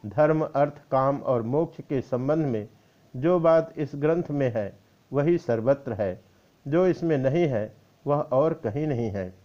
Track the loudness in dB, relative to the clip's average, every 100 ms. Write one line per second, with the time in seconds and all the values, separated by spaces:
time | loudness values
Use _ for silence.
0 | -8 0 2 2 0 0 0 -2 _ 0
1 | 2 0 0 -2 0 -2 -2 -6 -6 -4
2 | -2 -4 0 0 0 -2 -6 _ _ _
3 | _ -4 0 4 4 4 2 -6 -8 -2
4 | 0 0 -2 -2 -2 -2 -6 -8 _ _
5 | _ -2 2 0 0 0 2 0 -2 -4
6 | -4 -4 _ _ _ _ -2 2 2 2
7 | 0 0 0 0 0 0 -4 -10 _ _
8 | -2 -2 0 2 2 0 -4 -4 -2 -2
9 | -2 -4 -8 -10